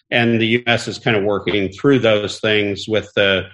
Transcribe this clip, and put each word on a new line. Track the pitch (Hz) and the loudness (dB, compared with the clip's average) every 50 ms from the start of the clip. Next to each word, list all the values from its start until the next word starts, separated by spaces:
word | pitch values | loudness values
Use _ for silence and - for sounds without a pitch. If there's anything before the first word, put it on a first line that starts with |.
| _ - | _ -4
And | - 120 117 117 117 113 | -2 0 2 2 2 2
the | 113 | 2
U | 110 117 120 120 | 2 0 0 0
S | 120 120 107 - - | 0 -2 -2 -2 -4
is | - - | -8 -6
kind | - 127 113 | -2 0 0
of | 104 95 | 0 0
working | 104 101 98 - - 107 104 98 92 95 | 0 -2 -2 -2 -2 -2 -2 -2 -2 -4
through | - - 143 139 131 | -2 2 2 4 4
those | 113 113 107 104 104 95 - - | 4 2 2 2 0 -4 -6 -4
things | - 110 107 104 104 101 98 92 - - | -2 0 0 0 0 -2 -4 -6 -6 -4
with | 110 104 90 - - | -4 -4 -4 -4 -2
the | - 101 98 98 92 90 - | 0 0 2 2 0 -2 -6